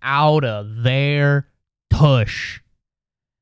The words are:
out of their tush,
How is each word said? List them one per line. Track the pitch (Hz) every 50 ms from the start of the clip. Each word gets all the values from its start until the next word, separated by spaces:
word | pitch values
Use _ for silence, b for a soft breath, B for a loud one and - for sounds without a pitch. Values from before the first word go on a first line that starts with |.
out | - 131 139 143 151 151 151 156 139
of | 120 107 104 104 107 110 117 117
their | 127 127 135 139 143 147 147 143 143 143 143 139 _ _ _ _ _ _ _ _ -
tush, | - - 147 147 135 123 107 - - - - - - - _ _ _ _ _ _ _ _ _ _ _ _ _ _ _ _